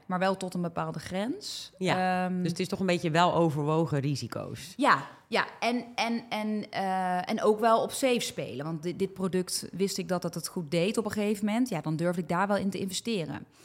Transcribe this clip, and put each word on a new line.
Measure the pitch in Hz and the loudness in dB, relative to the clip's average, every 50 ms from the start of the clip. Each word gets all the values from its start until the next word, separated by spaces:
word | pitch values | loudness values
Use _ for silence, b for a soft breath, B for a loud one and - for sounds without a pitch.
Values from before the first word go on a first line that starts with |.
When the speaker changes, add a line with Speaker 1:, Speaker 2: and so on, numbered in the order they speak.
| _ | _
Speaker 1:
maar | - 185 180 | -4 -2 2
wel | 185 190 190 | 2 2 2
tot | 185 190 180 - | 0 -2 -4 -4
een | 180 175 | -2 -4
bepaalde | 170 165 170 160 160 160 160 | -2 -2 -4 -4 -4 -4 -6
grens. | - - 180 190 208 247 330 415 - - - - - - - - | -8 -6 -4 -4 -2 -2 -4 -6 -6 -10 -10 -10 -12 -12 -8 -2
Speaker 2:
Ja, | 190 180 156 185 185 185 185 185 185 | 0 2 2 4 2 2 2 2 0
Speaker 1:
Ehm, | 180 180 180 180 | 0 0 0 0
Speaker 2:
dus | 165 | 0
het | 175 - | 0 -2
is | 185 170 | -2 -2
toch | - - | -2 0
een | 190 | 2
beetje | 185 180 175 175 165 | 2 2 2 2 2
wel | 151 170 175 175 - | 4 6 6 6 6
overwogen | 165 170 160 139 151 143 147 156 160 165 156 151 139 | 6 4 4 4 2 0 2 2 2 2 2 2 0
risico's. | 127 147 143 123 120 113 - - 98 92 - - - 175 - | 0 0 0 -2 -4 -6 -6 -6 -8 -8 -10 -10 -12 -10 -4
Speaker 1:
Ja, | - 277 254 180 135 135 - - - - - | 0 4 4 4 4 2 -4 -14 -18 -8 -2
ja. | 226 196 - - - - | 0 0 0 0 -4 -4
En, | - 226 247 247 226 - - | -2 0 0 0 -4 -4 -4
en, | - 208 233 233 226 - - | -2 -2 0 0 -2 -4 -4
en, | - 214 214 214 214 208 196 - | -6 -4 -2 -2 -2 -4 -4 -4
eh, | - - 196 190 190 185 185 185 180 180 - - | -4 -2 -2 0 0 0 0 0 0 -2 -2 -2
en | 220 - - | 0 2 4
ook | 208 214 208 | 4 4 6
wel | 233 226 226 226 - | 6 4 6 4 4
op | 202 | 0
safe | - - 277 262 247 226 | -2 0 2 2 2 2
spelen. | - - - - 143 - 107 127 143 | 0 -2 -6 -6 -6 -6 -6 -6 -6
Want | 160 165 156 151 | -4 -4 -4 -4
di-, | 175 170 | -4 -2
dit | - 190 190 190 | -2 -2 -4 -2
product | - 180 185 151 185 180 - - - - - - | -2 -2 0 0 0 0 -2 -4 -6 -6 -6 -4
wist | 175 196 190 - - | -2 -2 -2 -2 -2
ik | 180 165 | -2 -2
dat | 185 175 - | -2 -2 -2
het | 170 - | -4 -6
het | 170 - - | -6 -8 -8
goed | - 185 170 143 | -6 -6 -4 0
deed | 165 165 170 202 220 233 | 0 2 2 2 2 0
op | 208 | 0
een | 214 | 0
gegeven | 196 214 208 208 220 196 202 | 0 0 0 0 0 0 0
moment. | 208 208 233 254 240 | 0 2 2 2 0
Ja, | 196 156 | 0 -2
dan | - 156 160 | -2 -2 0
durf | 151 170 175 175 | 0 2 0 0
ik | 180 175 - | 0 -2 0
daar | 175 170 196 | 0 2 2
wel | 202 208 | 2 2
in | 196 190 196 | 2 0 0
te | 180 - | -2 -2
investeren. | - 190 185 - - 233 226 190 156 143 143 - - - B B B | -4 -4 -4 -4 -4 -2 -2 -2 -2 -4 -6 -10 -12 -14 B B B